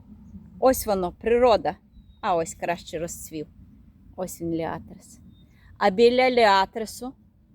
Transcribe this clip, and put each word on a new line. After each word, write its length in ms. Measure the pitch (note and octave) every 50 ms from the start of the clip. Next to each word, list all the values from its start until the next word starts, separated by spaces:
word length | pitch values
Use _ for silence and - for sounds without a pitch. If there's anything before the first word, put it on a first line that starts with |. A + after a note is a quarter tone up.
| - - - - - - - - - - - -
Ось 260 | A#3+ C4 C4 - -
воно, 260 | A3 G3+ F#3+ F3+ F3 -
природа. 640 | - - A3+ A#3 A#3+ B3 B3 G#3+ F3+ - D3 E3+ - _ _ _ - - - - _
А 140 | - G#3 F3+
ось 200 | E3 E3 - -
краще 440 | - F#3 F3 F3 F3 - - - D#3
розцвів. 480 | E3+ E3 - - - - D#3+ D#3 D3+ - - - - - - - - - - _ - - -
Ось 240 | - F#3 E3+ - -
він, 140 | E3+ E3+ E3
ліатрис. 680 | D#3+ D#3+ F2+ - E3 - - - - - - - - - - - _ - _ _ _ - - - -
А 120 | G3+ G#3
біля 400 | F#3 G3+ A#3 A#3+ B3 B3 B3+ C4
ліатрису, 840 | B3+ A#3+ A3+ G#3 G3 F#3+ F#3+ F#3+ - A3+ A3 - - - A#3+ B3+ - _ _ _ _ _ _ _ _